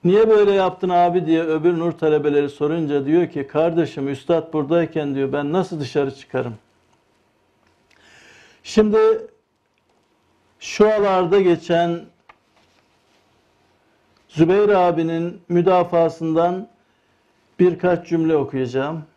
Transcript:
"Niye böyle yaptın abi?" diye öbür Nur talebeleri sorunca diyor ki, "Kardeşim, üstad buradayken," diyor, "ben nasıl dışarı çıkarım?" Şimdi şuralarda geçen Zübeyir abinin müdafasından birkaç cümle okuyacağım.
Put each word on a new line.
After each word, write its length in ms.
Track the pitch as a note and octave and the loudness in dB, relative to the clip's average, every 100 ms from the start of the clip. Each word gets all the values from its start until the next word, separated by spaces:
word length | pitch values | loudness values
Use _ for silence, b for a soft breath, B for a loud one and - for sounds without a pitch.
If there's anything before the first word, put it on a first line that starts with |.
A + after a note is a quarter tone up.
"Niye 260 | E3+ G3 A3 | 2 2 4
böyle 220 | G#3+ G3+ | 4 4
yaptın 360 | G3 F#3 F3+ F3+ | 2 0 -2 -2
abi?" 380 | F3 F3 F3+ D#3+ | 2 2 0 0
diye 160 | D#3+ | 0
öbür 360 | E3 D#3 E3 E3+ | 0 0 0 0
Nur 140 | E3+ | -2
talebeleri 560 | E3 D#3+ D3+ D3 D3 C#3+ | -2 0 0 2 0 -2
sorunca 580 | C#3+ D3 E3 D#3 C#3+ C3+ | -4 -4 -2 -2 -2 0
diyor 200 | E3 E3+ | 0 0
ki, 200 | - C#3 | -6 -6
"Kardeşim, 640 | D3+ E3 E3+ D3+ - C#3 | -2 0 0 -4 -4 -8
üstad 440 | C3+ - E3+ D#3+ | -8 -2 -2 -2
buradayken," 640 | D#3 C#3 E3+ D#3+ D#3+ C#3+ | -6 -2 0 -2 -4 -6
diyor, 180 | C3+ C3+ | -4 -4
"ben 200 | C#3+ C#3+ | -4 -4
nasıl 280 | D#3 E3 E3 | -4 -4 -6
dışarı 340 | C3+ D#3 C3+ | -6 -4 -4
çıkarım?" 400 | - - C3 B2 A2 _ _ _ _ _ _ _ _ _ _ _ _ _ b b b b b b b | -6 -10 -8 -8 -12 _ _ _ _ _ _ _ _ _ _ _ _ _ b b b b b b b
Şimdi 360 | - - G#3+ G#3+ A3 A3 - _ _ _ _ _ _ _ _ _ _ _ _ _ | -4 2 2 4 4 2 -4 _ _ _ _ _ _ _ _ _ _ _ _ _
şuralarda 800 | - - G#3+ G#3+ G3+ F#3 F3 G3 | -16 2 2 4 0 0 2 2
geçen 600 | F#3 E3 - E3+ E3+ E3+ - _ _ - _ _ _ _ _ _ _ _ _ _ _ _ _ _ _ _ _ _ _ | 2 0 0 0 0 -4 -10 _ _ -20 _ _ _ _ _ _ _ _ _ _ _ _ _ _ _ _ _ _ _
Zübeyir 400 | D3+ E3 G3 G#3 | 0 2 4 2
abinin 720 | G3+ F3+ E3 E3 E3 E3+ F3 _ | 2 2 0 -2 -4 -6 -10 _
müdafasından 1200 | F3 F3 F3+ F3 F3 E3 D#3+ E3 D#3+ E3+ F#3 A3 _ _ _ _ _ _ _ _ _ | 0 2 2 2 0 0 -2 -4 0 0 -2 -10 _ _ _ _ _ _ _ _ _
birkaç 500 | F3+ F3 F3+ F3 F3 | 0 2 -2 -2 -2
cümle 280 | E3+ D#3+ D#3 | -2 0 0
okuyacağım. 680 | C3+ C3+ B2+ B2+ C#3 E3 D3+ | -2 -4 -4 -4 -6 -8 -14